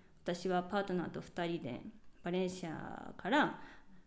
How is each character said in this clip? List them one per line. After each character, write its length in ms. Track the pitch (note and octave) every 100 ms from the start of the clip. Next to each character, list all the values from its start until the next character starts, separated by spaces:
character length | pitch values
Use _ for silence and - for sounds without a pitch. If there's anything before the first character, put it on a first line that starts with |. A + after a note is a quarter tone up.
| - -
私 260 | - F3 F#3+
は 140 | F3+
パ 160 | F3 G3+
ー 40 |
ト 100 | G3
ナ 120 | F3+ D#3+
ー 40 |
と 120 | -
二 260 | - - E3+
人 160 | E3+
で 180 | D#3 - - - - -
バ 100 | F3
レ 100 | F3+
ン 80 | F3+
シ 180 | F3+ E3
ア 460 | D3 - - - -
か 140 | F3+
ら、 320 | C#4+ A3 - - - - -